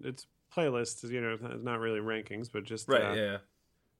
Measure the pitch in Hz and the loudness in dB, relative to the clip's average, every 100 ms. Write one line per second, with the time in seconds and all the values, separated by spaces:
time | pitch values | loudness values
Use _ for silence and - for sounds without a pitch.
0 | 131 127 - _ _ - 156 123 117 - | -10 -10 -12 _ _ 2 4 4 0 -4
1 | 117 123 117 113 120 120 120 117 113 110 | -4 -2 0 -2 -6 -6 -2 -2 0 0
2 | 110 110 107 104 117 107 101 110 - 131 | 0 -2 -4 -8 -6 -6 -6 -4 4 6
3 | 104 104 104 101 - _ _ _ _ _ | 6 2 0 -2 -8 _ _ _ _ _